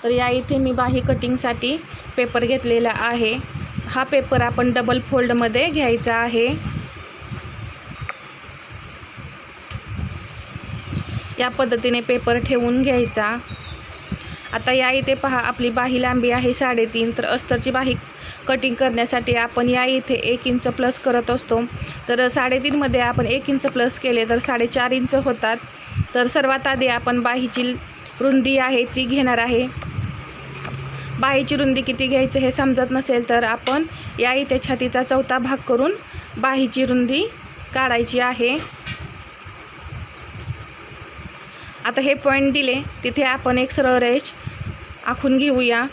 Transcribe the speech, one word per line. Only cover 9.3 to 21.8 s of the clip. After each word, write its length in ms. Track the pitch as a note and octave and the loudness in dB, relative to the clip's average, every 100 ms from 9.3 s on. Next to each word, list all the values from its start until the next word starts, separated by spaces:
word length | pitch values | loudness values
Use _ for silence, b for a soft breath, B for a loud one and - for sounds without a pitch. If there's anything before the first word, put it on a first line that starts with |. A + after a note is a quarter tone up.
| - - - - - - G#2 - - - - - - - - - - - - - - | -16 -18 -18 -12 -12 -8 -6 -6 -6 -14 -14 -14 -12 -10 -10 -4 -6 -4 -6 -6 -4
या 100 | B3 | -4
पद्धतीने 520 | B3 C4 A#3+ B3 A#3+ | 0 0 2 2 0
पेपर 360 | A#3 B3 A#3+ A#3+ | 0 0 2 0
ठेवून 440 | A#3 B3+ A#3+ B3 | 2 2 2 2
घ्यायचा. 440 | C4 B3 A#3 A3 G#3 A#3+ - - - - - - B B B B B | 4 2 2 0 -2 -2 -8 -14 -12 -14 -14 -16 B B B B B
आता 180 | A3+ A#3+ | -4 2
या 200 | C4 B3+ | 2 4
इथे 220 | C4 C4 | 2 2
पहा, 260 | C4 C#4 B3+ | 0 2 0
आपली 300 | A#3 B3 A#3+ | 0 0 0
बाही 320 | A#3 B3+ B3+ | 0 0 2
लांबी 300 | B3 B3 A#3+ | 2 2 2
आहे 220 | A#3+ B3 | 2 2
साडेतीन, 580 | B3 C4 A#3+ A3+ A3+ A3+ A#3 | 2 2 2 0 2 0 0
तर 80 | - | 0
अस्तरची 460 | C4+ - A#3+ B3+ | -2 0 0 2
बाही 240 | B3+ C4 - - B B B - | 0 0 -2 -6 B B B -2
कटिंग 280 | C4 C4 A#3 | 0 0 2
करण्यासाठी 600 | C4 A#3 A#3+ B3+ A#3 A#3+ | 2 2 0 0 2 2
आपण 340 | A#3 A#3+ A#3+ | 2 2 2
या 160 | B3 B3+ | 4 4
इथे 280 | C4 B3 | 2 0
एक 340 | - - B3 B3+ | -2 0 0 0
इंच 200 | B3 B3 | 0 0
प्लस 320 | B3 B3 B3+ | 0 0 2
करत 320 | C4+ A#3+ A#3 | 2 2 2
असतो, 300 | B3 - A3+ A#3+ B | -2 0 0 0 B